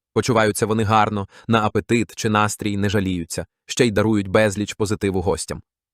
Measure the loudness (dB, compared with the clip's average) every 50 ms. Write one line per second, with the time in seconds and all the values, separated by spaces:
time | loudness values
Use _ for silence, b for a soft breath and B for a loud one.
0 | _ _ -4 -2 0 2 2 2 2 2 0 0 -2 0 0 0 0 2 4 4
1 | 2 2 0 -4 -6 B B B B 0 2 2 2 0 0 -2 0 0 0 0
2 | 0 -2 -6 -6 -2 0 2 2 2 0 -2 -4 -4 -4 -2 -2 0 0 0 0
3 | 0 -2 -4 -4 -6 -8 -8 -10 -10 -10 _ _ _ -4 0 2 2 2 2 2
4 | 2 2 2 0 0 2 2 4 4 2 2 -2 -6 -6 -4 -4 -4 -4 -2 -2
5 | -2 -2 0 0 0 -2 -2 -2 -4 -8 -10 -12 -14 _ _ _ _ _